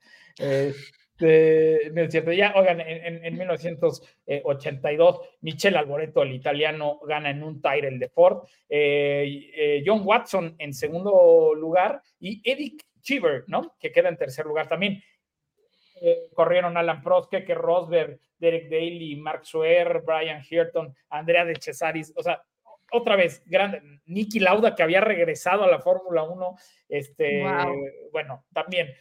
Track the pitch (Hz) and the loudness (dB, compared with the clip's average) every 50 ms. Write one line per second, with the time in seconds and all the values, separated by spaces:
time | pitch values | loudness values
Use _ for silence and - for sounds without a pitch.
0 | _ _ _ - _ _ _ - 135 139 135 139 139 143 139 - - - _ _ | _ _ _ -20 _ _ _ -6 -4 -2 0 0 0 -2 -4 -8 -14 -20 _ _
1 | _ _ _ - 170 160 160 160 160 160 160 160 160 160 160 156 151 156 156 165 | _ _ _ 0 4 6 8 8 8 6 6 6 4 4 2 2 0 -2 -2 -2
2 | 165 160 160 160 160 165 170 185 202 208 202 190 190 185 175 170 165 160 165 165 | -2 0 0 -2 0 0 0 2 2 2 4 4 4 4 2 0 -4 -10 -10 -10
3 | 170 170 170 165 165 165 165 170 185 185 165 143 151 175 165 139 170 160 135 - | -10 -10 -12 -10 -10 -10 -8 -8 -6 -6 -6 -6 -6 -8 -6 -2 -2 -2 -2 -2
4 | _ _ _ _ - - 143 143 - 151 143 139 - 156 143 131 - 156 147 156 | _ _ _ _ -8 -6 -6 -6 -4 -4 -6 -4 -6 -10 -10 -6 -4 -4 2 4
5 | 165 180 175 - - - _ _ - 160 156 - - 202 185 156 151 143 - - | 4 4 4 2 -4 -20 _ _ -12 -10 -6 0 0 2 2 2 -2 -2 -4 -6
6 | 156 147 - 165 143 135 131 131 131 151 143 143 151 156 156 156 151 147 147 147 | -6 -2 0 0 0 0 -4 -8 -4 -4 -2 0 0 -2 -2 -4 -6 -6 -6 -6
7 | - 147 151 151 151 143 139 143 151 156 156 135 - 147 139 147 139 135 131 131 | -6 -6 -6 -4 -4 -6 -6 -6 -8 -12 -10 -6 -4 -2 -2 -2 -4 -4 -6 -8
8 | 127 123 - 165 170 185 208 - - _ _ _ _ - 151 147 147 143 143 147 | -8 -4 2 4 4 4 4 2 -10 _ _ _ _ -4 0 0 2 2 2 2
9 | 143 143 143 143 143 143 143 143 139 - - 156 151 147 147 143 143 180 214 214 | 0 0 0 -2 -2 -4 -6 -12 -16 -12 -6 -2 0 0 0 0 2 2 0 0
10 | 196 190 214 247 240 - - 190 170 160 165 - 156 147 139 139 160 147 160 175 | 2 2 2 0 0 0 -4 -4 -4 -4 -8 -12 -12 -12 -10 -8 -8 -6 -6 -4
11 | 190 202 196 185 180 170 165 165 160 156 151 156 160 160 170 180 185 214 285 285 | -2 4 6 8 8 8 8 8 8 6 4 0 -2 -2 0 0 0 0 -2 -6
12 | _ _ _ _ 175 185 220 208 - 233 269 277 302 233 208 202 - _ _ _ | _ _ _ _ -12 -12 -10 -6 -4 -4 -4 -4 -6 -12 -14 -18 -20 _ _ _
13 | - - 277 269 190 160 143 127 - - 156 220 330 330 _ _ - 156 - 170 | -8 -6 -4 -2 0 -2 -2 -2 -6 -4 -4 -4 -4 -6 _ _ -8 -2 0 0
14 | 175 180 170 170 156 135 135 - 151 156 151 156 151 - 165 160 196 208 196 196 | 0 0 0 -4 -8 -8 -8 -10 -8 -6 -4 -4 -4 -4 -4 -4 -4 -4 -6 -8
15 | _ _ _ _ _ _ _ _ _ _ _ _ _ _ _ _ _ _ _ - | _ _ _ _ _ _ _ _ _ _ _ _ _ _ _ _ _ _ _ -2
16 | 175 170 170 170 - - - - 165 165 175 180 180 175 170 170 170 170 160 143 | 0 0 0 0 -2 -8 0 0 2 2 2 2 0 0 -2 -2 -2 -2 -2 -4
17 | 135 170 180 180 175 - - 190 - - 170 160 165 165 170 180 175 160 170 165 | -2 0 0 0 0 -2 -6 -6 -4 -4 -6 -4 0 0 0 0 0 0 0 0
18 | 151 147 143 - _ _ _ - 160 170 165 165 156 147 160 160 165 170 175 170 | 0 -2 -8 -18 _ _ _ 0 0 0 0 0 -4 -4 -4 -4 -4 -4 -8 -10
19 | 165 156 147 143 151 156 156 - - - - 160 160 160 170 175 170 170 170 160 | -12 -12 -12 -10 -10 -10 -10 -10 -12 -10 -6 -2 2 4 4 4 4 2 -2 -2
20 | - 160 160 156 160 160 151 151 135 - 160 170 165 165 - 170 156 143 135 _ | -2 -2 -2 -2 -2 -6 -8 -12 -10 -4 0 0 0 0 -2 -6 -8 -8 -14 _
21 | _ - 151 156 160 160 170 170 175 170 160 - - - 143 - 170 160 156 160 | _ -12 -12 -8 -2 0 2 2 2 0 -4 -8 -10 -12 -10 -6 -6 -4 -4 -6
22 | 156 151 - - - 175 165 - _ _ _ _ _ - - _ _ - - 240 | -10 -10 -10 -8 -4 -4 -4 -6 _ _ _ _ _ -20 -20 _ _ -4 -4 -2
23 | 233 226 208 196 180 165 165 - _ - 170 185 196 196 196 151 _ 143 143 _ | 0 2 2 2 2 0 -2 -8 _ -2 0 0 0 0 -4 -10 _ -18 -20 _
24 | _ 160 175 202 220 214 214 220 190 180 190 214 220 214 - - 170 160 175 190 | _ -10 -6 -6 -6 -4 -2 2 2 4 4 4 2 2 2 2 0 2 4 2
25 | 214 220 208 170 170 165 151 143 - 180 185 208 208 185 165 143 - 175 185 185 | 2 2 2 2 2 2 2 0 0 0 0 2 4 4 4 4 4 0 0 0
26 | 185 185 175 160 156 160 180 185 185 180 185 _ _ _ _ _ _ - - 143 | -2 -4 -2 -2 -2 -4 -8 -8 -10 -10 -10 _ _ _ _ _ _ -10 -8 -8
27 | 135 - _ - 160 143 143 143 139 185 185 175 180 180 175 139 139 139 - - | -8 -8 _ -4 -2 -2 -2 -2 -2 -2 -2 -2 -2 -4 -4 -8 -10 -12 -14 -18
28 | - - - 160 147 139 131 - _ _ - 160 151 - 185 175 165 143 131 _ | -18 -10 -10 -10 -8 -10 -14 -18 _ _ -8 -8 -6 -4 -4 -4 -4 -4 -6 _